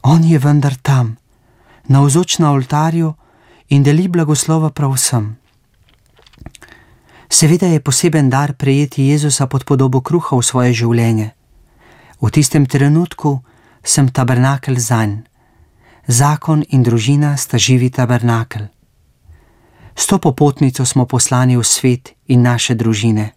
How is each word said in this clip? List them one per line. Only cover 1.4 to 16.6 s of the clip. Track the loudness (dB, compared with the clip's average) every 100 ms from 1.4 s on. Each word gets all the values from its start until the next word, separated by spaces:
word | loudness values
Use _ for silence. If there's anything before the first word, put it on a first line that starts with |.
| _ _ _ _ 0
navzoč | 2 4 2 -2 0
na | 0
oltarju | 0 -2 -2 -2 -2 -4 -6 _ _ _ _ _
in | 2
deli | 4 2 0
blagoslova | -2 0 -2 0 0 -2
prav | -2 -4 -2
vsem. | -2 -2 -4 -12 _ _ _ _ _ _ _ _ _ _ -20 -20 -20 -20 _ _ _ -20 _
Seveda | 0 2 2 2
je | 0
poseben | 0 0 0 2 2
dar | 2 -2
prejeti | -2 0 0 0 0 0
Jezusa | 2 0 -2 -2
pod | -4
podobo | -2 0 2 0
kruha | -2 -4 0 -2
v |
svoje | 0 0 0 0
življenje. | 0 0 0 -2 -4 _ _ _ _ _ _ _ _ -6
V | -2
tistem | 0 0 2 0
trenutku | 2 2 2 -2 -4 -4 -4 -8 _ _ _
sem | -4 0 0
tabernakelj | 0 0 2 0 0 -4 -4
zanj. | -2 -2 -2 -6 -12 _ _ _ _ _ _ _ -4
Zakon | 0 2 0 0 -2